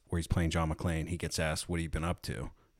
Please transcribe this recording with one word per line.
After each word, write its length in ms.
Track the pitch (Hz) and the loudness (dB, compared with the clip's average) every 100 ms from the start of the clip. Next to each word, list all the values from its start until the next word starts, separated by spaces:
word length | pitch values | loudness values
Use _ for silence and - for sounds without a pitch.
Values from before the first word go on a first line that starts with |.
| - | -4
where 100 | 87 | -2
he's 80 | 82 | 2
playing 220 | - 82 | 2 4
John 220 | 85 80 | 4 2
McClane, 360 | 78 90 80 76 | 0 0 0 -2
he 80 | 87 | -4
gets 220 | 80 - | -2 0
asked, 280 | 80 80 - | 0 0 -2
"What 100 | 85 | -2
have 20 | |
you 80 | 82 | 0
been 140 | 82 | 0
up 180 | 82 87 | 0 -2
to?" 300 | - 60 65 - _ | -4 -6 -6 -10 _